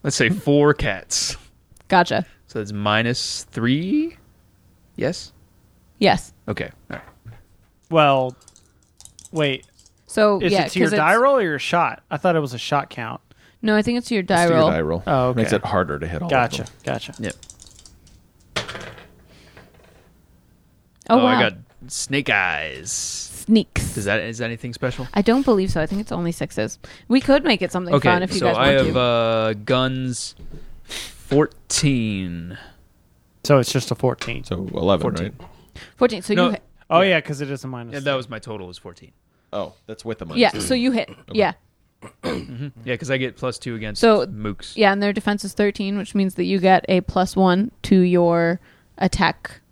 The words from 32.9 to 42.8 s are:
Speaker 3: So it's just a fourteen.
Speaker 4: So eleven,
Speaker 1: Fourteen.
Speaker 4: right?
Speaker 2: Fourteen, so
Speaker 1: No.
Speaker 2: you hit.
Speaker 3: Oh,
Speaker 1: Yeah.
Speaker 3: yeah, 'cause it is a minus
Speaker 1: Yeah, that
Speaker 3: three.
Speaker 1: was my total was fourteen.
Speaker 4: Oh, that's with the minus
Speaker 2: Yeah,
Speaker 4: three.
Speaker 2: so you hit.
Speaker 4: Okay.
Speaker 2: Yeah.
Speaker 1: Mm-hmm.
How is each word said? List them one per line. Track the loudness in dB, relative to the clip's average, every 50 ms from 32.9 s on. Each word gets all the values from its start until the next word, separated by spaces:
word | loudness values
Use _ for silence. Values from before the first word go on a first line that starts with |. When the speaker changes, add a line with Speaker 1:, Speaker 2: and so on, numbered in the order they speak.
| _ _ _ _ _ _ _ _ _ _ 2
Speaker 3:
So | 4 4
it's | 4 4 2 -2
just | -4 -2 -2
a | -4
fourteen. | 0 0 -2 -2 -2 -8 -8 -8 -10 -8
Speaker 4:
So | -8 -8 -8 -6 -8 -6
eleven, | -2 2 2 2 2
Speaker 1:
Fourteen. | 0 -2 -2 -4 -6 -8 -8 -14
Speaker 4:
right? | -20 -20 -20 -20 -20 _ _ -20 -20 -20 _
Speaker 2:
Fourteen, | _ 0 2 2 -2
so | -4 -2 0
Speaker 1:
No. | 2 2
Speaker 2:
you | 2
hit. | 0 -4 _ _ -20 _ _ _
Speaker 3:
Oh, | 2 4
Speaker 1:
Yeah. | 4 4
Speaker 3:
yeah, | 2 0
'cause | 0 -4 -8 -8
it | -8 -8
is | -8 -10 -10
a |
minus | -12 -12 -12 -14 -12 -12
Speaker 1:
Yeah, | -6
that | -4 -2
Speaker 3:
three. | -4
Speaker 1:
was | -4 -6 -8
my | -14 -14
total | -12 -12 -12 -12 -12
was | -14 -16
fourteen. | -18 _ -20 -20 -20 -20 -20 _ _ _ _ _ _ _ _
Speaker 4:
Oh, | -8 -8 -8 -8 -10 _ _
that's | -18 -16 -12 -8
with | -10 -8 -8
the | -10
minus | -6 0 2
Speaker 2:
Yeah, | 2 2
Speaker 4:
three. | 2 -2
Speaker 2:
so | -4 -2 -2
you | 0 0 0
hit. | 0 -2 -4 -6
Speaker 4:
Okay. | -12 -20 -18 -4 -2 0
Speaker 2:
Yeah. | 0 0 -2 _ _ _ _ _ _ _ _ _ -20 -20 _ _ -8
Speaker 1:
Mm-hmm. | -6 -6 -6 -10 -12 -12 -12 -12 -12 -14 -12